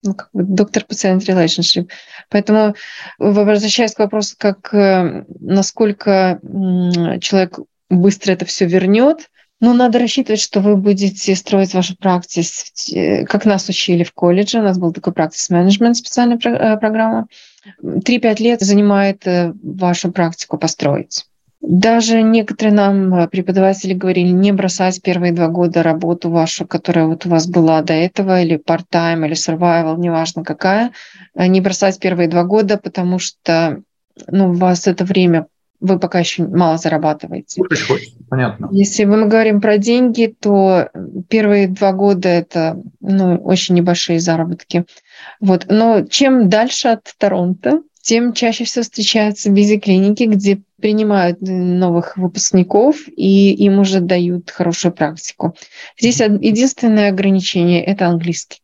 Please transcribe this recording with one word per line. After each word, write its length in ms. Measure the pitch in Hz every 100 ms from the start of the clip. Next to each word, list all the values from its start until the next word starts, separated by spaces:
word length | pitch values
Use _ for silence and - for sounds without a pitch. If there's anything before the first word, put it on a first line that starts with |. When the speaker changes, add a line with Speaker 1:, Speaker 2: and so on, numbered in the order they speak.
Speaker 1:
ну, 120 | 214
как 160 | 196 -
бы 100 | 208
доктор-пациент 800 | 185 190 202 214 - 208 196 185 196
relationship. 600 | 185 165 - 170 - 175 - - - -
Поэтому, 440 | 208 202 214 214 208 - - - -
в-, 260 | 208 202
возвращаясь 500 | 208 208 208 202 226
к 40 | -
вопросу, 340 | 214 220 202 -
как, 340 | 208 196 -
э, 500 | 208 196 190 175 - - -
насколько, 1000 | - 196 190 - 220 202 - 190 190 175
м, 800 | - 196 190 180 180 175 170 185
человек 380 | - 196 185 - - _ _
быстро 420 | 180 185 202 -
это 120 | 180 180
все 200 | - 180
вернет, 640 | 180 190 208 262 320 - _ _ _
ну, 140 | 233
надо 240 | 240 247 220
рассчитывать, 400 | 240 - 240 214
что 180 | - 208
вы 160 | 202 208
будете 600 | 196 196 196 196 - 190
строить 360 | - 196 190
вашу 200 | 185 180 185
практику, 500 | 196 180 180 - 165 - - - -
э, 300 | - 82 101 -
как 180 | 202
нас 240 | 214 190 -
учили 340 | 190 - 175
в 100 | 170
колледже. 460 | - 175 180 202 233
У 40 |
нас 140 | 208 185
был 140 | 175
такой 200 | 165 -
practice 380 | 180 160 - -
management, 420 | 175 180 202 233
специальная 420 | 233 - - 240 240
про-, 180 | 233 240
э, 200 | 226 214
программа. 480 | 220 220 220 226 226 - - _ 208 - - -
Три-пять 360 | 196 247 240 214
лет 200 | 226 233
занимает, 640 | 196 202 208 202 196 196 -
э, 260 | 180 175 185
вашу 480 | - 185 180 175 185
практику 480 | 185 170 170 - 147
построить. 680 | 160 - 143 143 - - - _ _ _
Даже 640 | - 180 208 233 226 226
некоторые 520 | 220 226 214 - 220
нам, 400 | 208 196 196 190
э, 140 | 180 170
преподаватели 680 | 190 180 190 190 196 190
говорили, 360 | 185 185 180 180
не 180 | 180 196
бросать 500 | 196 190 - 185 185
первые 320 | - 180 175
два 140 | 170 165
года 380 | 175 175 170
работу 440 | 165 160 170 175 175
вашу, 380 | 170 160 - 170
которая 400 | 170 - 175 160
вот 180 | 160
у 40 | 180
вас 180 | 165 165
была 360 | 175 160 160
до 100 | 156
этого, 480 | 160 175 - 190 185
или 140 | 170 160
part-time, 680 | - 165 180 170 165 165 156
или 80 |
survival, 640 | 160 - 160 175 170 160 160
неважно 460 | 175 165 165 175
какая, 480 | 165 151 185 202 233 - - - - -
э, 100 | 185
не 140 | 190
бросать 400 | 185 185 196 185
первые 280 | 190 180 170
два 140 | 175
года, 360 | 175 208 208 202
потому 420 | - - 180 180
что, 600 | - - - 165 165 147 - _ _ _ -
ну, 240 | 190 190
у 20 |
вас 340 | 175 185 175 -
это 160 | 175
время, 420 | 185 190 180 165 156 _ _ _
вы 200 | 185 185
пока 180 | 190 180
еще 280 | 165 - 165
мало 300 | 170 175 160
зарабатываете. 840 | 165 156 156 151 - 165 - -
Speaker 2:
Кушать 240 | 185 160 -
хочется, 300 | 131 - _ -
понятно. 400 | 131 120 101 -
Speaker 1:
Если 320 | 196 196 -
мы 220 | 208 214 214
говорим 320 | 226 220 208
про 180 | 220 208
деньги, 560 | 202 240 254 226 226 226
то 480 | 208 202 190 185 - - - 190 180
первые 400 | 220 208 208 190
два 240 | 185 196
года 360 | 185 202 196 185
это, 480 | 175 170 170 160 175 - _
ну, 360 | 196 196 185 175
очень 380 | - 185 - 180
небольшие 420 | 175 175 - 170
заработки. 640 | 170 165 165 175 - 175 175 - _ - - -
Вот. 260 | 196 185 185
Но 340 | 208 226 220
чем 460 | - - 277 262 202
дальше 400 | 214 240 - 262
от 260 | 226 - -
Торонто, 640 | 202 185 180 185 - 311 311 _
тем 320 | - 226 240
чаще 320 | 233 233 226
всего 180 | 233 -
встречаются 680 | 233 - 202 226 214 208 214
бизи-клиники, 720 | 196 208 214 208 190 196 208
где 360 | 233 208 196 196 _ _
принимают, 580 | 214 214 214 202 175 175
э, 80 | 185
новых 640 | 185 180 180 180 170 170 -
выпускников, 800 | 185 180 - 185 180 202 254 302 -
и 440 | - 190 196 196
им 260 | - 202 196
уже 200 | 196 190
дают 500 | 175 180 175 175 -
хорошую 420 | - 180 170 180
практику. 640 | 175 151 160 - - 170 - - - - _
Здесь 220 | 233 135
од-, 220 | 214 208
единственное 680 | 220 214 262 - 240 214 208
ограничение — 720 | 190 196 190 180 190 170 175
это 220 | - 202 180
английский. 520 | 170 170 165 - -